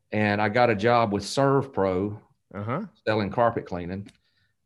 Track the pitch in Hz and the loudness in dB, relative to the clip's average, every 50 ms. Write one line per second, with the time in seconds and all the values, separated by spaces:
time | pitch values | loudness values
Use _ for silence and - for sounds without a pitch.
0 | _ _ - 107 107 104 104 104 107 107 104 123 123 117 110 98 104 120 120 120 | _ _ -2 0 2 2 2 2 0 0 4 4 4 4 2 2 2 4 4 4
1 | 117 107 101 101 101 - - 139 139 139 139 139 135 139 - 101 95 95 92 90 | 2 2 0 -4 -4 -4 0 0 2 4 2 2 0 -2 -2 0 0 0 0 0
2 | 101 104 107 107 - _ _ _ _ _ - 101 101 110 123 170 220 175 - _ | -2 -4 -6 -10 -16 _ _ _ _ _ -12 -10 -8 -6 -6 -8 -8 -12 -16 _
3 | _ 110 107 110 104 98 101 123 120 117 110 - - - 92 87 87 85 95 98 | _ -2 -2 0 -2 -2 0 0 0 2 0 -2 -6 -8 -8 -8 -8 -8 -8 -10
4 | 104 - - _ _ _ _ _ _ _ _ _ _ | -10 -14 -18 _ _ _ _ _ _ _ _ _ _